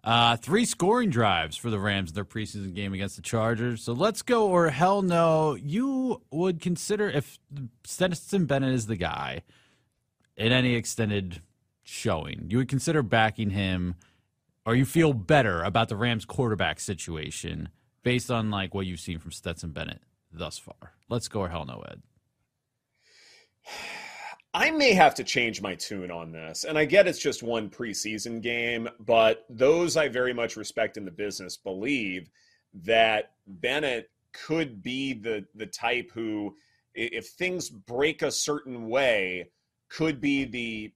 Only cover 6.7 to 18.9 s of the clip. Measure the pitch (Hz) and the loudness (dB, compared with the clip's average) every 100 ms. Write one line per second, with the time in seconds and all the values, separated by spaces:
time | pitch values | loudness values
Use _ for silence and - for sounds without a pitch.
6.7 | 175 - 208 208 143 - - _ 139 123 | -4 -2 0 2 0 -4 -16 _ -12 -12
7.7 | _ - - 185 170 - 202 165 139 135 | _ -16 0 0 0 -2 0 2 2 2
8.7 | 131 107 104 85 71 69 67 _ _ _ | 0 0 -2 -2 -4 -6 -8 _ _ _
9.7 | _ _ _ _ _ _ - 113 127 127 | _ _ _ _ _ _ -2 2 4 4
10.7 | 120 - - 107 104 92 80 - _ _ | 0 -2 -2 0 0 -2 -10 -16 _ _
11.7 | _ - - 113 82 76 71 80 117 127 | _ -16 -4 -2 -2 -4 -10 -2 0 0
12.7 | 135 165 156 113 117 110 110 104 95 95 | -2 2 0 4 4 4 2 -2 0 0
13.7 | 92 90 87 _ _ _ _ _ _ - | 0 -2 -4 _ _ _ _ _ _ 0
14.7 | 120 135 165 160 123 92 151 113 85 90 | 2 4 4 4 4 4 4 6 2 2
15.7 | 107 113 101 120 110 - - 120 101 85 | 2 0 0 0 0 -4 -2 0 2 0
16.7 | 76 - 90 - 80 76 - 82 80 80 | -2 -6 -8 -6 -8 -8 -8 -8 -8 -10
17.7 | _ _ _ 123 123 - 117 110 101 92 | _ _ _ 0 0 0 -2 0 -2 -4
18.7 | 98 92 | -4 -4